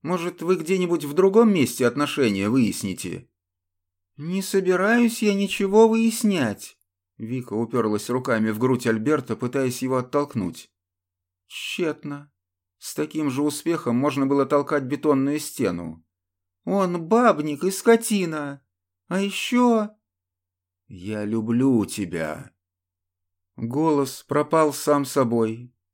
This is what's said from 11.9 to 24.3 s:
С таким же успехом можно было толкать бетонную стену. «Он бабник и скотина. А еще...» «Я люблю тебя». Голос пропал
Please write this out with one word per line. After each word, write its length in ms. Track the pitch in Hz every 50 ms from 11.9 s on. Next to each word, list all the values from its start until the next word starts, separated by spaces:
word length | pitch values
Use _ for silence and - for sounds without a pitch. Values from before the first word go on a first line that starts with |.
| 151 - - 147 143 143 147 147 _ _ _ _ _ _ _ _ _ _
С 160 | - - -
таким 360 | - 151 151 - 156 151 143
же 120 | 123 135 147
успехом 540 | 151 147 - - 170 170 156 - 123 117
можно 300 | 123 139 147 131 139 135
было 180 | 135 139 139 135
толкать 400 | 123 147 143 143 - 156 147 135
бетонную 540 | 123 143 135 - 151 143 135 135 139 147 151
стену. 680 | 143 - - - 123 95 87 87 85 82 80 - _ _ _ _ _ _ _ _ _ _ _ _ -
«Он 360 | - 185 202 190 185 175 170 165
бабник 580 | 160 214 240 247 233 180 151 151 151 147 143 175
и 60 | 190
скотина. 880 | 190 - - 233 233 226 226 - 214 202 180 165 156 156 147 143 143 139 _ _ _ _ _ _ _ _ _ -
А 120 | 180 190
еще...» 720 | 196 202 - - - - 247 247 247 240 233 220 208 208 _ _ _ _ _ _ _ _ _ _ _ _ _ _ _ _ _ _ _ -
«Я 360 | - 90 87 104 107 107 104
люблю 600 | 104 110 113 107 113 117 120 131 139 127 113 98
тебя». 680 | - - 107 98 85 87 82 80 76 78 82 - - _ _ _ _ _ _ _ _ _ _ _ _ _ _ _ _ _ _ _ _ -
Голос 680 | - 117 113 123 151 160 160 151 143 139 131 - - -
пропал 460 | -